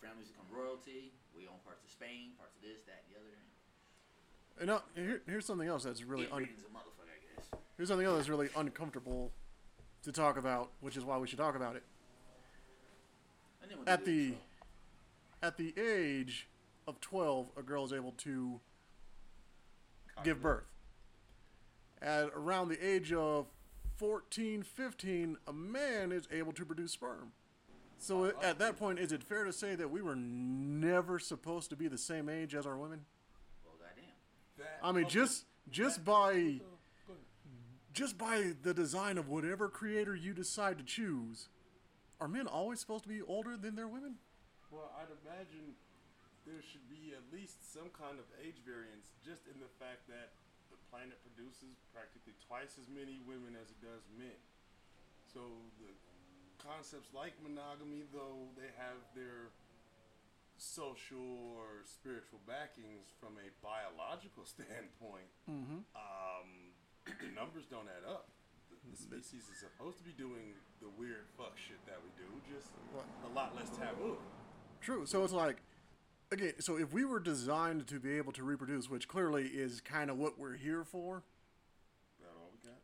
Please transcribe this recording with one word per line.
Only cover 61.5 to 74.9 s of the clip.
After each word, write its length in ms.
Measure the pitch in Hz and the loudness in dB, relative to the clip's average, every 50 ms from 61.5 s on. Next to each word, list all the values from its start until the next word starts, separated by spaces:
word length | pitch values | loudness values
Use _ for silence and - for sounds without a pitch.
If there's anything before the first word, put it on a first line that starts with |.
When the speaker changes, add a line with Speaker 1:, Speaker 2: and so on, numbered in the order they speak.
| 117 113 | -10 -10
Speaker 3:
or 240 | 110 110 104 104 101 | -10 -12 -12 -14 -14
spiritual 540 | - - - - 131 123 113 - - 117 107 98 | -16 -18 -12 -10 -8 -8 -8 -10 -12 -18 -16 -10
backings 640 | 113 127 147 147 139 - 127 110 107 107 101 95 - - - | -8 -6 -6 -6 -8 -10 -14 -16 -14 -14 -16 -16 -18 -18 -16
from 140 | 120 110 107 104 | -16 -14 -14 -14
a 100 | 98 98 - - | -14 -16 -16 -12
biological 840 | - 104 110 110 104 92 85 80 85 117 165 180 196 196 - 113 87 | -8 -6 -4 -4 -4 -4 -6 -6 -6 -6 -6 -8 -10 -14 -16 -16 -16
<laughs> 80 | - - | -16 -14
standpoint, 720 | - - - - - - - - - 117 107 98 92 92 - - _ - - | -14 -12 -12 -10 -12 -12 -14 -16 -14 -14 -12 -12 -14 -16 -18 -20 _ -10 -8
Speaker 2:
Mm-hmm. 280 | 151 139 127 135 151 180 220 - - | -6 -6 -6 -6 -6 -8 -10 -12 -12
Speaker 3:
um, 540 | 107 107 101 98 95 95 92 92 92 90 92 92 90 87 90 - - - _ - - - | -12 -10 -10 -8 -6 -4 -4 -4 -6 -8 -12 -16 -18 -20 -20 -20 -20 -20 _ -20 -16 -14
the 240 | - - - 254 - - | -12 -10 -10 -10 -8 -6
numbers 300 | 107 123 160 160 160 139 - | -6 -6 -6 -8 -12 -12 -10
don't 180 | 127 113 104 98 | -10 -10 -10 -10
add 200 | 90 90 90 139 | -12 -10 -8 -8
up. 200 | 190 - - - - - - - - - - - | -8 -8 -10 -14 -20 -20 -20 -20 -20 -20 -20 -20
The, 60 | 349 | -20
the 200 | - - 123 - - 107 107 | -20 -18 -16 -14 -14 -12 -12
Speaker 2:
But 140 | 127 127 127 | -12 -12 -10
Speaker 3:
species 180 | - 135 120 101 101 | -12 -14 -14 -14 -14
is 60 | - - | -14 -14
supposed 380 | 104 - - - 143 175 175 - | -14 -16 -14 -12 -12 -10 -10 -12
to 60 | 170 | -16
be 80 | 175 | -16
doing 420 | 147 123 131 127 120 113 110 104 101 98 - - - - | -10 -8 -8 -8 -8 -8 -10 -12 -14 -16 -18 -20 -18 -16
the 80 | 110 104 98 110 | -14 -12 -10 -8
weird 280 | 120 120 113 107 104 - - | -6 -6 -6 -8 -10 -14 -12
fuck 160 | - 120 - - | -10 -10 -10 -10
shit 280 | - - - 101 92 95 | -12 -14 -14 -14 -14 -14
that 120 | 98 95 87 | -12 -12 -12
we 60 | 85 90 87 | -12 -14 -14
do, 100 | 90 90 95 107 139 - 139 143 | -14 -12 -12 -12 -12 -10 -10 -10
just 140 | 135 - - - - 117 120 | -10 -12 -12 -14 -14 -12 -10
Speaker 2:
What? 120 | 139 135 127 - - - - 120 | -8 -8 -8 -8 -10 -10 -10 -4
Speaker 3:
a 40 | 120 | -2
lot 200 | 135 131 123 - | -2 -2 -2 -4
less 120 | 120 113 110 113 | -6 -8 -6 -6
taboo. 400 | 113 113 113 - - 101 - - - - - - - - - - - - - - - | -4 -4 -4 -2 -2 -2 -2 -2 -4 -8 -12 -14 -16 -16 -16 -18 -18 -18 -18 -14 -8
Speaker 2:
True. 240 | - 233 | -4 -2